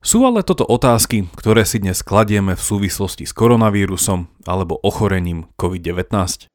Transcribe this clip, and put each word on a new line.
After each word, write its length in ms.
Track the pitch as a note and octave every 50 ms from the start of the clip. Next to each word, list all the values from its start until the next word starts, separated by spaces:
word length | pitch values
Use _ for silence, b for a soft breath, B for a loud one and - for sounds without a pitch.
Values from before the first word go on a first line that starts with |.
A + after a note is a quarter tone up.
| _
Sú 160 | - - A#3
ale 240 | C4 B3+ A#3+ G#3+ F#3
toto 160 | - F#3+ -
otázky, 640 | - - A2+ B2 - C3 A#2 A2+ - - - G#2+ F#2+ E2+ -
ktoré 320 | - - A2 A2 A2+ G#2+
si 160 | - - A2+
dnes 240 | G2 F#2+ F2+ - -
kladieme 480 | - G2 G2+ A2 G#2 G#2+ G2+ G2 F#2+ F2+
v 80 | -
súvislosti 640 | - - A2 G2+ G2+ F#2 - - G2 F#2 - - -
s 80 | - -
koronavírusom 960 | - A2+ A#2 A#2+ A2+ A2+ A2 G2+ G2+ G2 F#2+ F#2+ F2+ - - G2 F2+ E2+ - _ _ _
alebo 320 | E2 F2+ F#2 F#2 E2+ E2 - -
ochorením 640 | G2+ - - A2 G2 F#2+ F#2 F2 F2 E2+ E2 D#2+ - _
covid 240 | - - F2 F#2 F2+
devätnásť? 640 | E2 E2 F2 F2+ F#2 - - G#2 F#2 F2+ - - - _